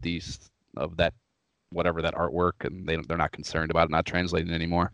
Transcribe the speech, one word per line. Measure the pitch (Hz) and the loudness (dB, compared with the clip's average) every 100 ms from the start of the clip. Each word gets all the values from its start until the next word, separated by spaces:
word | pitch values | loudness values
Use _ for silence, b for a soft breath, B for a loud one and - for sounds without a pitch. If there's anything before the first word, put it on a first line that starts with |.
these, | 85 85 - - - _ _ - | 2 -4 -6 -14 -18 _ _ -6
of | 78 82 | -4 2
that, | 82 - _ _ _ _ _ | 2 0 _ _ _ _ _
whatever | 85 85 82 | -2 0 2
that | 80 | 0
artwork, | - 85 87 90 - | 0 0 2 2 0
and | - 92 92 | -4 -6 -2
they, | 82 | -2
they're | - 82 | -2 0
not | 78 | -2
concerned | - 73 82 78 | -4 -6 -2 0
about | 82 82 | 2 4
it | |
not | 78 - | 2 0
translating | 90 90 85 85 | 0 0 0 0
anymore. | 82 85 87 87 | -2 0 2 0